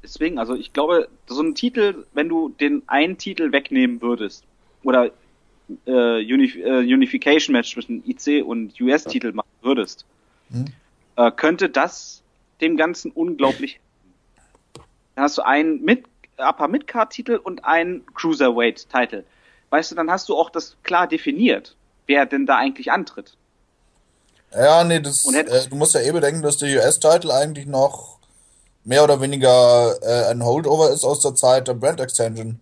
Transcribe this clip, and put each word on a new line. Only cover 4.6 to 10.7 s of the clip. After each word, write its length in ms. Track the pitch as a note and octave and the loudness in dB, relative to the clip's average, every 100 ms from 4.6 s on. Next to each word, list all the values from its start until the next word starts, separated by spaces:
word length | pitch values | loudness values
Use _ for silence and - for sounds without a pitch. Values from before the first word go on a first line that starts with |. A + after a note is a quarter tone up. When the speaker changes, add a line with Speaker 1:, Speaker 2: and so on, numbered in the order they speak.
| _ _ | _ _
Speaker 1:
oder, 280 | C3+ B2+ A#2+ _ _ _ _ _ _ - - | 0 2 2 _ _ _ _ _ _ -16 -2
äh, 60 | B2+ A#2+ A#2 | 2 2 0
Unif-, 360 | A2 C3 C3 - | 0 2 2 0
äh, 220 | F#2+ C3 | -2 0
Unification 760 | B2 C3 C3 C3 D3 D3+ C#3+ | 2 2 2 0 2 2 2
Match 200 | B2+ A#2+ | -2 -2
zwischen 300 | - - A#2 - | -10 -10 -10 -10
I 80 | B2 | -8
C 240 | - D3 | -2 -2
und 380 | E2+ A#2 G#2+ - | -2 -6 -8 -4
U-S-Titel 500 | B2 D3 - C3 A#2+ | 0 0 -2 -8 -6
machen 160 | G#2+ - _ | -8 -12 _
würdest, 440 | A#2+ C3 G2 - _ _ _ _ _ | -4 -2 -4 -10 _ _ _ _ _
Speaker 2:
Mhm. 160 | A#2+ C#3 | -10 -10